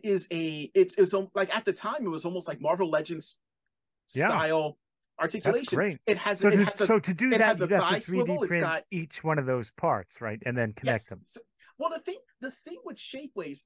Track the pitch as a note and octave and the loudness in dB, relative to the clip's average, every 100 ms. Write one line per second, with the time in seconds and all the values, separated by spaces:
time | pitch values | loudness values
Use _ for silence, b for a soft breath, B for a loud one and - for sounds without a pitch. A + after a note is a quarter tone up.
0 | G#3+ G3 - E3 D#3+ D3+ D3 G3 F3+ - | 2 -2 -2 -4 -4 -6 0 4 4 4
1 | F#3 G3 F#3+ G3 F#3 G#3 G3+ F3+ G#3 C#4+ | 2 2 -2 -4 -2 -2 -2 -4 -4 -4
2 | G#3 D#3+ E3+ F3+ E3+ C#3+ D3 F3+ F3+ D#3 | -4 -4 -6 -6 -8 -6 -2 0 2 0
3 | D#3 E3 - - _ _ _ _ _ _ | -2 -8 -10 -14 _ _ _ _ _ _
4 | - B2+ F3+ G3+ D#3+ D#3+ D3+ D3 _ _ | -8 0 2 2 2 0 0 -4 _ _
5 | _ - D#3+ A3 - A#3+ C4 E3 G3+ C#3+ | _ -6 -4 -2 0 0 0 0 0 -2
6 | - F#3+ G#3 G3 G3+ G3+ G#3 - G#3 A3 | 0 0 0 2 6 6 6 4 4 4
7 | - E3+ B3+ A3+ A3 G3+ F3 F#3+ F3 G#3 | 2 0 2 4 4 4 2 2 2 0
8 | - F#3 D#3+ G3 F#3+ E3+ E3 D#3+ - F#3 | 0 -2 0 0 0 0 0 -2 -4 -6
9 | D#3+ - D#3 D3+ C3 B2+ A2 - E3 A#2 | -8 -6 -2 0 0 -2 -4 -4 0 0
10 | F2+ - A2+ A2 B2+ B2 A#2 G#2+ C3 A2+ | -4 -10 -8 -6 -4 -2 -2 -2 -2 -2
11 | - F#2 - - - _ b b D#4+ D#4+ | -2 -16 -16 -20 -20 _ b b -4 -4
12 | - G4 _ _ C4 C4 - F4 F#4 A#3+ | -10 -12 _ _ -14 -12 -18 -16 -14 -14
13 | - C4 C#4+ - D#3 C#3 | -14 -14 -12 -10 -10 -10